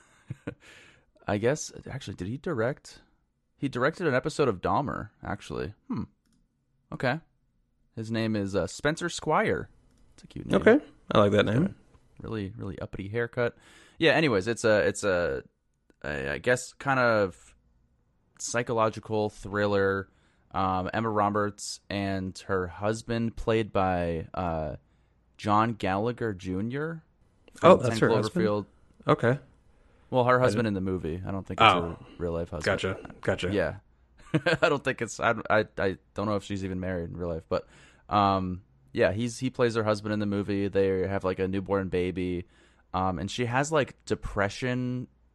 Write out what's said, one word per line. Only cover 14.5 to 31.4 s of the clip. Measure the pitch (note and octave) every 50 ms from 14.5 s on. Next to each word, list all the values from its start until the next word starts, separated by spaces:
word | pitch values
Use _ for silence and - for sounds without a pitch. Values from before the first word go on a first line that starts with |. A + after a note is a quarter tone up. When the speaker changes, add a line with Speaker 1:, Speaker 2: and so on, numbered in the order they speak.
| A#2 - -
Speaker 1:
a, | A2 G#2+ G2+ D2+
it's | F#2+ G#2 - -
a, | G2+ F2+ F2 E2+ D2 C2+ B1+ - - _ _ _ _ _ _ _ _ _ _ -
a, | C#2 D2+ C#2 C2+ C#2 D2
I |
guess, | - - B2 B2+ B2 - - -
kind | _ - C#3 C3+ B2+
of | B2 A#2 A2+ G#2+ G2+ F2+ - - - - - _ _ _ _ _ _ _ _ _ _ _ _ _ _ _ _ -
psychological | - - - A#2 B2 - A#2+ A2+ A2 A2 - A2 - - A2 G#2+ G#2+ G#2
thriller. | - - - G2 G2 G#2 G#2 G#2 G2+ G2 G2 G2 G2 G2 F#2+ - _ _ _ _ _ _ _ _ -
Um, | F#2 F#2+ F#2+ F#2 F#2 F#2 - -
Emma | A2 A2+ A2+
Roberts | G#2+ G#2 G2+ G#2 G#2 G#2+ G#2 G#2 G2+ - - - - - _ _
and | G2 G2+ G2 G2 F#2+ F#2+ F#2 F#2 - - -
her | - G2 F#2 F2+
husband, | F2 E2+ F#2+ G2+ G#2+ A2 A2+ - - A#2 A#2 A#2 A2+ -
played | - - A#2 A2+ A2+ A2 G2 -
by, | G2+ F#2+ F#2 F#2 F2 F2 E2+ E2+ D#2+ - - -
uh, | - F#2 E2+ D#2+ D#2+ D#2 D2 - - _ _ _ _ _ _ _ _ _ _ _
John | - - G#2+ G#2 G#2+ A2 A#2 G#2+
Gallagher | G2+ G2+ F#2 F#2+ G2 G#2+ A#2+ A#2+ - A#2+ A2 G2+
Junior | F2+ F#2 F#2 F#2 F#2 G#2+ A#2 B2+ C#3+ D3+ E3 E3 D#3+ - _ _ _ _ _ _ _ _ - - - -
Speaker 2:
Oh, | E3 F#3
Speaker 1:
from | - B2
Speaker 2:
that's | A#2+ A2+ A2
Speaker 1:
Ten | D3 A2
Speaker 2:
her | A2+
husband? | G#2+ A#2 G#2+ - - A2
Speaker 1:
Cloverfield. | G#2 G#2 G#2 G2+ - _ _ _ _ _ - -
Speaker 2:
Okay. | - D3+ - - A#2 C3 C#3+ - - _ _ _ - _ _ _ _ _ _ _ _
Speaker 1:
Well, | C3 B2+ A#2+
her | B2 B2+ B2
Speaker 2:
I | B2+
Speaker 1:
husband | A2+ G2+ B2 A2+
Speaker 2:
didn't | A2 G2+
Speaker 1:
in | F#2 F#2
the | F#2+
movie. | F#2 F2+ E2 D#2 D#2+ F#2 F#2+
I | G2
don't | G2 F#2+